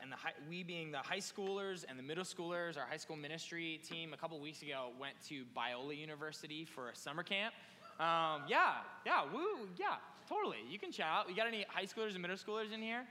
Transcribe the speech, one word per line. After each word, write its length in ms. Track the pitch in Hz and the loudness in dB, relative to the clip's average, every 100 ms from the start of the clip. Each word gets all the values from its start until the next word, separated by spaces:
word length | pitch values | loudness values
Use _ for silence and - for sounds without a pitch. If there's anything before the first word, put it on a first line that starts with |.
and 120 | 131 | -8
the 20 | |
high, 160 | 127 165 - 147 | -6 -4 -6 -6
we 140 | 175 | -4
being 300 | 180 170 156 | -4 -4 -2
the 60 | 143 | -4
high 200 | 123 190 | -2 -2
schoolers 680 | - - 190 196 196 185 160 | -2 -2 0 0 -2 -4 -6
and 100 | 131 | -6
the 60 | |
middle 180 | 135 165 | -4 -2
schoolers, 560 | 180 - 170 175 170 151 | -2 -2 0 0 0 -2
our 80 | 123 | -2
high 120 | 151 | -4
school 180 | - 156 | -4 -6
ministry 640 | 147 165 - 170 165 156 | -4 -4 -4 -2 -2 -2
team, 300 | - 165 165 | -4 -4 -4
a 40 | 143 | -4
couple 220 | 160 156 | -4 -4
weeks 240 | 147 147 | -6 -6
ago 300 | 147 135 123 123 | -4 -2 -2 -4
went 180 | 139 127 - | -6 -6 -8
to 180 | 143 123 120 | -6 -4 0
Biola 420 | 120 123 139 147 | 0 0 -2 -4
University 680 | 156 147 156 147 156 151 | -4 -4 -6 -6 -6 -6
for 260 | 160 - 123 | -6 -6 -6
a 40 | |
summer 300 | 107 147 151 | -6 -4 -2
camp. 280 | - 196 220 - - - - - | 2 2 2 -2 -14 -16 -10 2
Um, 440 | 165 165 160 151 143 | 6 8 6 4 6
yeah, 280 | 269 320 127 - - | 8 8 6 -2 -2
yeah, 200 | - 339 | 4 6
woo, 440 | 143 220 392 339 196 180 | 6 2 2 0 -4 0
yeah, 200 | 392 - - - - | 0 0 -4 -12 -2
totally. 300 | 403 381 113 117 | 2 2 0 -4
You 80 | 202 | -6
can 140 | 370 | -4
shout. 360 | - 160 185 185 | 0 4 4 4
You 60 | |
got 140 | 185 226 | 4 4
any 180 | 220 196 | 2 0
high 180 | 175 196 | 0 0
schoolers 260 | 226 220 | 0 0
and 100 | 185 | 0
middle 140 | 180 190 | 0 -2
schoolers 360 | - 214 220 | -2 -2 -2
in 80 | 220 | -2
here? 240 | 220 240 240 | -2 -2 -4